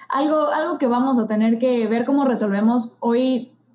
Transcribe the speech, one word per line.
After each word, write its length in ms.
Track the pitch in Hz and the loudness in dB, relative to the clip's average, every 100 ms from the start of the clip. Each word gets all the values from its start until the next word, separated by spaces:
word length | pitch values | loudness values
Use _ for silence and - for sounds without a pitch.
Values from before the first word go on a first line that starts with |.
| - | -6
algo, 280 | 269 294 311 | -2 0 0
algo 400 | 294 311 311 294 | 0 -2 -4 -2
que 100 | 247 | 0
vamos 300 | 240 269 240 | 0 2 0
a 60 | 208 | 0
tener 300 | 214 226 233 | 0 2 2
que 300 | 254 240 214 | 0 0 0
ver 180 | 233 | 0
cómo 200 | 240 285 | 0 0
resolvemos. 720 | 269 226 214 202 220 240 226 - | 2 0 -2 0 0 0 -2 -4
Hoy 540 | 233 240 262 247 - _ _ | -2 0 0 -2 -6 _ _